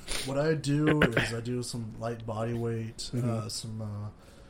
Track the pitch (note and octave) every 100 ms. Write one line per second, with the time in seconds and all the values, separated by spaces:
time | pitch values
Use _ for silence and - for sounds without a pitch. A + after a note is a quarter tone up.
0 | - - B2+ C3+ D#3 D#3+ C3 D3 D3+ D3+
1 | C#3+ A#2 A2 A#2 A2+ B2 A#2+ A#2+ A2 A2
2 | A2+ A2+ A2+ A2 A#2 A#2 A#2 A2+ A2 -
3 | - B2 A#2+ A2+ A2 - A2+ A2 G#2+ G#2
4 | G#2 - - - -